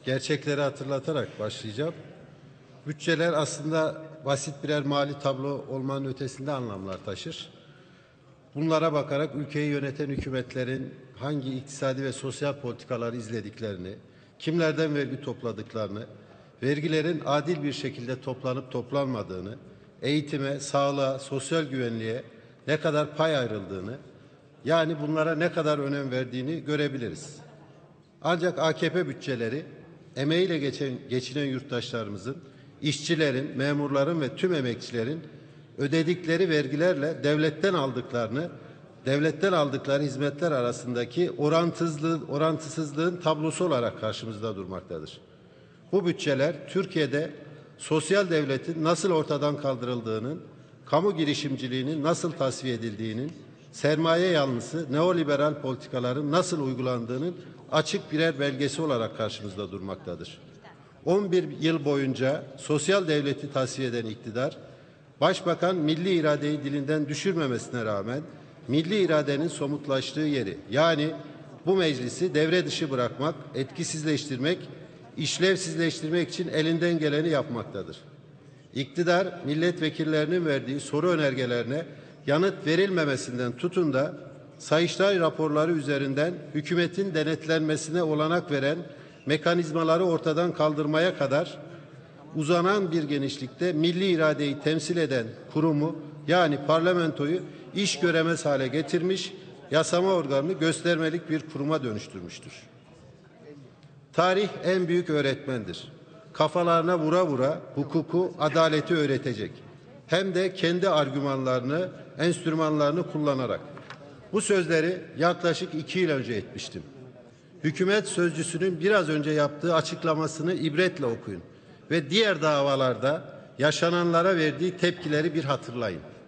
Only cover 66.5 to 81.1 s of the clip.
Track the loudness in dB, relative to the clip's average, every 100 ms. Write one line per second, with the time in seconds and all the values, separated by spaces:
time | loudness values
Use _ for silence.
66.5 | -2 -2 -4 0 -2 -2 -2 0 0 0
67.5 | -2 -4 -4 -2 -2 -2 -6 -8 -16 -20
68.5 | -18 -2 0 2 2 4 4 2 0 -2
69.5 | -2 -4 -4 -2 -2 -2 -2 0 0 -2
70.5 | -6 -2 4 4 4 0 -4 -12 -16 -18
71.5 | -6 0 4 2 0 -4 -2 0 2 4
72.5 | 4 2 -2 -2 0 0 0 -2 -4 -8
73.5 | -6 -4 -4 -6 -2 0 0 -2 -2 0
74.5 | -2 -6 -16 -18 -20 -14 -6 -4 2 4
75.5 | 4 0 0 0 0 0 0 0 -2 -2
76.5 | 0 2 2 2 2 2 2 2 0 0
77.5 | -6 -6 -8 -8 -14 -20 -20 -20 -20 -20
78.5 | -20 -10 -6 -4 0 4 4 2 -4 -2
79.5 | 2 2 2 -2 0 0 2 2 0 2
80.5 | 0 -2 -6 -2 0 2